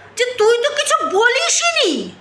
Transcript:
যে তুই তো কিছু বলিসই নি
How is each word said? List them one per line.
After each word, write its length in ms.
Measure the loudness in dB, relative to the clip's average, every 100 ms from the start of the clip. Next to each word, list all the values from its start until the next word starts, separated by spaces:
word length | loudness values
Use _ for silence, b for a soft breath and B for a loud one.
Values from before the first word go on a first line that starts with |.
| B -4
যে 80 | -4 2
তুই 200 | 2 2
তো 80 | 0
কিছু 460 | -2 0 0 0 2
বলিসই 720 | 2 2 0 0 0 0 0
নি 200 | -2 -6 -14